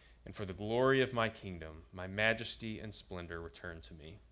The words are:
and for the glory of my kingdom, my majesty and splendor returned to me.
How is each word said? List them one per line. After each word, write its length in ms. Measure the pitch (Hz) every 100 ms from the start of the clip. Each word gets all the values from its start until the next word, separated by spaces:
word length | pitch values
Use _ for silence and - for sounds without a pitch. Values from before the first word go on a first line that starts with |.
| - -
and 100 | -
for 120 | 98 95
the 80 |
glory 480 | 92 104 117 131 135
of 100 | 127
my 160 | 120 113
kingdom, 580 | - 98 87 80 80 -
my 160 | 92 92
majesty 720 | 98 110 113 117 - 113 104
and 140 | 107
splendor 480 | - - 90 87 85
returned 420 | 85 - 90 82
to 100 | -
me. 260 | 80 76 104 -